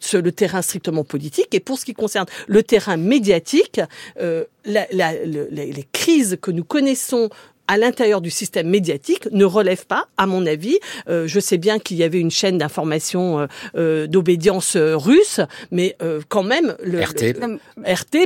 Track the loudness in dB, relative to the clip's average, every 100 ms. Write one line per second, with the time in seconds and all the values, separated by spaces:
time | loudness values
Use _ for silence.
0 | 0 0 0 0 0 0 -4 -6 -4 -4
1 | -4 -6 -6 -2 0 -2 -4 -8 -8 -6
2 | -4 -4 -6 -8 0 2 4 2 2 -2
3 | 2 2 4 2 2 2 2 0 -6 -6
4 | -18 -8 -4 -4 -6 _ -4 -2 0 0
5 | 0 -2 -6 -6 -6 -8 -10 -10 -8 -4
6 | 2 4 2 -2 -4 -6 -2 0 0 0
7 | -2 -2 -2 -4 -20 _ -2 2 2 2
8 | 2 2 0 -6 -6 -4 0 0 0 -4
9 | -2 -4 0 2 4 4 2 0 -2 -4
10 | -4 -2 0 2 0 -2 0 -2 -2 -12
11 | -4 -2 0 -2 0 0 2 0 -2 -2
12 | 0 0 0 0 0 0 -2 -4 -4 -4
13 | -4 -2 0 0 -4 -8 -10 -2 0 0
14 | 0 0 2 2 2 0 0 2 2 2
15 | 4 6 6 2 -4 -6 -6 -2 -2 -2
16 | -6 -6 -2 -2 0 2 0 -2 -4 -2
17 | -2 -2 -2 -2 -4 -8 -12 -10 -2 -2
18 | 0 2